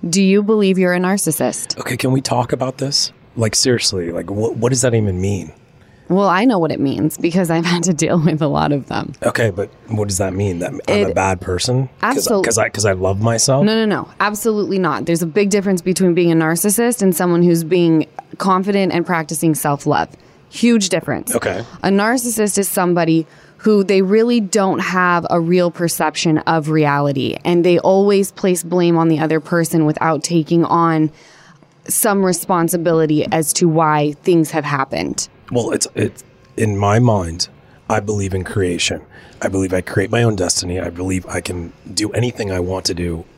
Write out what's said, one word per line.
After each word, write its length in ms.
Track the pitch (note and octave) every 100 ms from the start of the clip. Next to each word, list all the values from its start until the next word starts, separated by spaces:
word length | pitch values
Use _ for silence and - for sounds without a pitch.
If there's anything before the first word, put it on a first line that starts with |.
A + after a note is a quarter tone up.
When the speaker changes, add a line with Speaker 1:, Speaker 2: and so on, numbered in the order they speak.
| F3+
Speaker 1:
Do 140 | F3
you 200 | F#3+ G3
believe 360 | G#3 A3 G3+ F#3
you're 160 | F#3
a 40 | F3+
narcissist? 800 | F#3 G3+ E3+ D#3 B2+ - - -
Speaker 2:
Okay, 160 | - B2+
can 160 | C3
we 80 | C3
talk 320 | C3+ A#2+ A#2
about 260 | B2 B2+ C3
this? 340 | C3+ C#3+ - - _ -
Like, 180 | A2
seriously, 580 | - C3+ A#2 - G2 E2+
like, 180 | F2 E2+
what, 260 | G2+ A2+ -
what 140 | A#2
does 120 | B2+
that 120 | B2+
even 260 | A2+ G#2 F2+
mean? 320 | G2 G2+ D#2+ - _ _ _ - -
Speaker 1:
Well, 200 | F3+ G3+
I 160 | F3
know 160 | A#3+ G#3
what 100 | D#3+
it 80 | -
means 400 | C3+ C3 D3 -
because 320 | E3 E3+ F3
I've 140 | E3
had 180 | E3+ F3
to 80 | E3+
deal 280 | D#3 E3 F3
with 160 | D#3 D3+
a 60 | D3+
lot 240 | D3 D#3
of 160 | C#3+ B2
them. 260 | G#2 - -
Speaker 2:
Okay, 260 | A#2+ - A#2
but 200 | F#2+ G2+ - -
what 180 | A2 G2+
does 120 | F#2
that 160 | G2
mean? 260 | F#2 G2+ E2+
That 100 | F2
I'm 100 | D2 -
a 140 | G#3 G3
Speaker 1:
It 40 | -
Speaker 2:
bad 240 | F#2+ F#2
person? 480 | - F2+ - B2+ C3 -
'Cause, 280 | G#3 C#4 -
Speaker 1:
Absol- 160 | G#3+
Speaker 2:
'cause 140 | F3+ A2+
I, 100 | A2
'cause 160 | A2+ G#2
I 60 |
love 280 | F#2 F#2 G2
myself? 440 | A2 A#2 - C3
Speaker 1:
No, 100 | G3
no, 120 | A3 A3
no. 220 | D#3+ - -
Absolutely 580 | G3 G#3 A#3 G#3+ F3+ G3
not. 280 | F3+ C3 C#3
There's 160 | E3+
a 40 | E3+
big 240 | D3+ G3+
difference 320 | G3+ G3 F#3
between 320 | F3+ F3+ F#3
being 160 | E3+ F3
a 60 | E3
narcissist 680 | D#3+ E3 G#3 G3+ A#3 A#3
and 100 | G3
someone 280 | F3 F3+ E3+
who's 220 | F3 E3
being 420 | D#3+ F3 E3+ D#3+ D3 - - -
confident 540 | G3 F#3 F#3+ G3+ F#3+
and 120 | F3
practicing 520 | E3+ F3 D#3 E3 E3 D3
self-love. 520 | D3+ C#3+ - C#3 D#2+ - - _ _
Huge 420 | - A#3 A#3 F#3+
difference. 440 | F#3 - A2 -
Speaker 2:
Okay. 300 | A#2 A2+ F#2 A#2 -
Speaker 1:
A 60 | -
narcissist 680 | G3 G#3 B3+ A#3+ A3 G#3 G3
is 120 | G3
somebody 580 | - F3+ F3 E3 E3 D#3 - - _
who 240 | G#3+ G#3
they 180 | F#3+ G3
really 380 | F#3+ G#3+ A#3 A#3+
don't 400 | G3 G#3+ F#3+ E3+
have 480 | F#3 F#3 F3+ F3 E3+
a 120 | F3
real 320 | E3 F3+ F3
perception 680 | E3+ E3+ - D#3+ D3+ F3 D#3
of 300 | - E3 D3+
reality, 680 | D#3 D3 C#3+ C#3+ C3+ B2 -
and 200 | - F3
they 160 | E3+ F3
always 500 | - F#3+ G3+ G3 G3
place 320 | - G3 F3+
blame 340 | E3+ F3+ F3 E3+
on 120 | E3
the 100 | D#3
other 220 | D#3 D#3+
person 440 | D3+ E3+ E3 E3 D3+
without 360 | D#3 D#3+ D#3
taking 420 | - E3+ D3+ E3+ E3
on 440 | E3+ E3 D#3+ D#3 - - - - _ _ _ -
some 360 | - A#3 G3
responsibility 1040 | F#3+ F3+ - F3+ E3 F3 E3+ E3 D#3 D3+ -
as 200 | E3 D#3+
to 140 | - F3
why 440 | D#3+ D#3+ D3+ D3+ C#3+
things 300 | - E3+ D#3
have 120 | E3
happened. 640 | C#3+ C#3+ C3+ D#2+ F2 - - _ -
Speaker 2:
Well, 180 | B2 A2
it's, 160 | - -
it's, 300 | - G#2 - - _ _ -
in 200 | A2+ G2+
my 220 | G2+ G#2+
mind, 500 | B2 G#2+ E2+ E2+ - - - - _
I 120 | A2
believe 340 | G#2 G#2 G2
in 80 | F#2+
creation. 580 | F2+ - F#2 E2+ - E2+ - - - -
I 60 | -
believe 260 | F#2+ F#2+
I 80 | F#2
create 300 | F2+ - F#2+
my 140 | A#2
own 100 | A#2
destiny. 460 | G#2 F2 - F#2 F2+
I 100 | F2
believe 340 | F2 F#2 F#2 F2+
I 140 | F2
can 320 | - F2+ E2 - -
do 160 | F2+ G#2
anything 380 | G#2+ B2 B2 G#2
I 80 | F#2
want 260 | F2+ F#2 -
to 80 |
do. 300 | F2 F2 E2 E2+